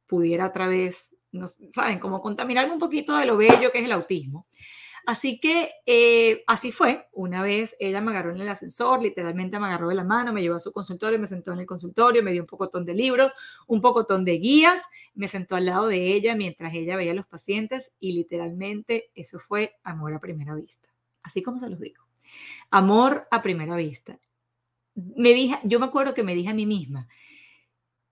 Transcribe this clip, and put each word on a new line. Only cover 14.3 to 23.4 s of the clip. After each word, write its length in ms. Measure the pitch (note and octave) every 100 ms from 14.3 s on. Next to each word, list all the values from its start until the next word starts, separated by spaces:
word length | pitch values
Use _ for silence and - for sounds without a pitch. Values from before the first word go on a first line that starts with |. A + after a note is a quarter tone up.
| E3
guías, 440 | G#3 D4 E4 F4+ - - - G3+
me 120 | G3
sentó 280 | F#3+ F3+ F3+
al 100 | F3+
lado 220 | F#3 A3
de 260 | F#3 F3+
ella 220 | G3+ A3 A3+
mientras 380 | F#3 D3+ E3
ella 220 | E3 E3 F#3
veía 160 | E3+
a 40 | F3+
los 120 | F#3+
pacientes 640 | E3 - G#3 A3 C4 B3+ _
y 140 | F#3+
literalmente 1000 | F3 E3+ E3+ E3+ F3 G3 G#3 - A#3 - -
eso 240 | D#3+ F3+
fue 360 | - G#3 G#3+ _
amor 300 | - D#3+ D3+
a 60 | D3+
primera 360 | F3+ D#3 C#3+ D3+
vista. 320 | D#4+ - _ _ _ _
Así 200 | - F#3+
como 160 | F#3 B3
se 100 | B3
los 100 | F3
digo. 260 | - - _ _ _ - - - -
Amor 580 | G3+ F#3+ G#3+ B3+ C#4+ -
a 100 | A3+